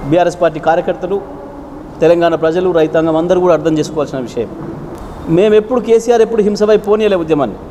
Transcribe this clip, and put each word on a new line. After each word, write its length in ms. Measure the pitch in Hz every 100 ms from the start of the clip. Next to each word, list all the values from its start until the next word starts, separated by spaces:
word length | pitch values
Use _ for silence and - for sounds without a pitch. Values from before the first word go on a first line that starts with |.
| 135
బీఆర్ఎస్ 300 | 165 175 165
పార్టీ 200 | 170 156 160
కార్యకర్తలు, 500 | 170 170 175 180 196 - - - - - - - -
తెలంగాణ 320 | 160 170 170 165
ప్రజలు, 260 | 160 165 185 165
రైతాంగం 380 | 156 160 165 160
అందరూ 180 | 175 180
కూడా 100 | 180 156
అర్థం 160 | 156 156
చేసుకోవాల్సిన 380 | 147 156 139 135 117
విషయం. 220 | 120 104 - - - - - - - - 170
మేము 180 | 214 214
ఎప్పుడు, 200 | 214 254 226
కేసీఆర్ 340 | 226 233 233 220
ఎప్పుడు 160 | 220 202
హింసపై 300 | 202 208 214 202
పోనీయలే 320 | 214 214 190 160
ఉద్యమాన్ని. 340 | 151 123 90 -